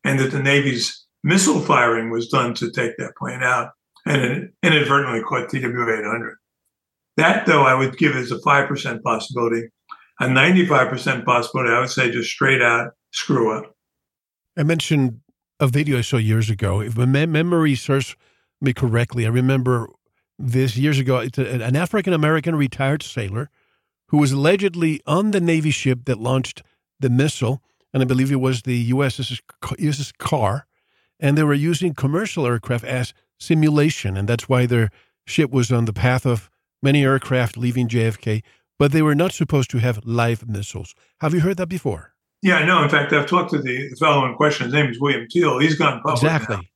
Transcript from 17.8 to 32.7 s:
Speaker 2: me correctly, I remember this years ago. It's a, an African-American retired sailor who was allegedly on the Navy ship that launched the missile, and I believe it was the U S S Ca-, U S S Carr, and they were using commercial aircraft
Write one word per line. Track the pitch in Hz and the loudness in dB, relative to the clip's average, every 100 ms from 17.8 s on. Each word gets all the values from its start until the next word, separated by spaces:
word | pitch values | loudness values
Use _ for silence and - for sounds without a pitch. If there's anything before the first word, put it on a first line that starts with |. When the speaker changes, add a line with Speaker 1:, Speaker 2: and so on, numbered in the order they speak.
| - 135 127 - _ _ _ _ | 0 0 0 -10 _ _ _ _
Speaker 2:
me | 139 | -2
correctly, | 120 127 113 120 123 113 | 0 0 0 0 -2 0
I | |
remember | 120 127 135 127 123 110 _ _ _ _ _ | 2 2 2 2 0 -2 _ _ _ _ _
this | 123 120 131 110 | -2 0 0 0
years | 143 139 | 0 0
ago. | 127 127 | 0 0
It's | 120 135 | -2 -4
a, | 120 123 | -4 -2
an | 113 135 | -2 0
African-American | 175 208 190 170 151 160 156 | 0 -2 0 0 2 0 0
retired | 160 139 - 135 147 | 0 -2 0 -2 -2
sailor | - - 101 104 143 _ _ _ _ _ _ | -6 -8 -6 -6 -10 _ _ _ _ _ _
who | 147 | 2
was | 143 | 4
allegedly | 135 147 196 196 175 165 151 - | 2 2 2 0 0 -2 -2 -2
on | 156 214 | 0 0
the | 202 | 0
Navy | 170 160 151 | 2 2 0
ship | 139 135 123 127 | 0 -2 -2 -4
that | 117 | -4
launched | 117 131 127 - - _ _ _ | -2 -2 -2 -10 -20 _ _ _
the | 139 | 0
missile, | 123 147 - 113 131 _ _ _ | 2 2 0 -2 -2 _ _ _
and | 135 | -2
I | 127 | 2
believe | 127 135 | 2 2
it | 139 | 0
was | 131 127 | 0 -2
the | 131 120 | -2 -2
U | 117 127 | 0 0
S | 139 - | 0 -2
S | 127 123 _ - | -8 -10 _ -14
Ca-, | - - | -10 -4
U | 151 | -2
S | 143 | -2
S | 135 - | -8 -8
Carr, | - 147 104 123 - _ _ _ _ _ | -4 0 0 -2 -8 _ _ _ _ _
and | 139 143 | 0 2
they | |
were | 151 | 2
using | 143 151 165 180 | 2 0 0 -2
commercial | 147 135 156 208 - 127 | -2 -2 0 -2 -2 -2
aircraft | 120 - | -2 -2